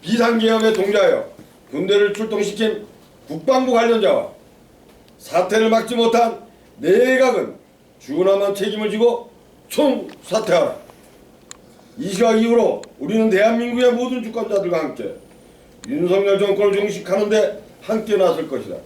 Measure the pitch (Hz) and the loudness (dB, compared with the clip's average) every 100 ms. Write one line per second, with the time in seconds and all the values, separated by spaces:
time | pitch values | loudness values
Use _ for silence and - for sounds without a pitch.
0 | - 226 240 233 220 226 220 190 196 202 | -2 0 2 2 2 2 2 0 0 2
1 | 180 - - - - - _ 143 185 202 | 2 2 -4 -16 -20 -20 _ -8 0 2
2 | 202 - 220 208 202 - 220 196 - - | 2 -2 -4 -4 -4 -2 -2 -2 -10 -20
3 | - _ - 160 262 269 254 233 233 226 | -20 _ -12 -8 0 0 2 2 4 2
4 | 190 147 - - - - _ _ _ - | 2 0 -2 -12 -20 -20 _ _ _ -20
5 | _ - - 165 - 214 226 226 220 240 | _ -20 -4 -2 0 2 2 2 0 0
6 | 233 233 233 - - - - - 143 196 | 2 4 2 -2 -14 -20 -20 -6 2 4
7 | 254 262 262 214 - - _ _ _ _ | 4 4 2 0 -4 -12 _ _ _ _
8 | - 151 185 196 196 - 208 214 214 214 | -8 -2 2 2 0 -2 -4 -4 -4 0
9 | 240 - - - _ _ - - 294 233 | 0 0 -10 -20 _ _ -8 0 0 0
10 | 190 - - 196 - 262 196 - - - | -6 -16 -6 -4 0 0 0 -4 -16 -20
11 | - - - - - - - - - - | -20 -20 -20 -20 -20 -20 -20 -20 -20 -12
12 | 170 185 226 220 226 233 196 - - - | -8 0 2 4 4 4 2 -2 -10 -12
13 | 147 220 220 190 214 233 240 240 247 240 | -4 0 2 2 2 2 -2 0 2 2
14 | 247 254 220 226 202 202 175 170 151 117 | -4 -6 -8 -8 -2 -2 -2 -2 -4 -8
15 | 101 - - - - - - - - 143 | -12 -12 -20 -20 -20 -20 -20 -20 -10 -4
16 | 175 190 202 190 202 196 202 196 208 175 | 0 0 2 2 2 2 2 0 -2 -6
17 | 170 196 208 214 - - - - - 220 | -4 -2 0 2 0 -4 -16 -20 -6 -6
18 | - 202 180 160 160 131 101 87 | -2 0 2 0 -4 -8 -8 -14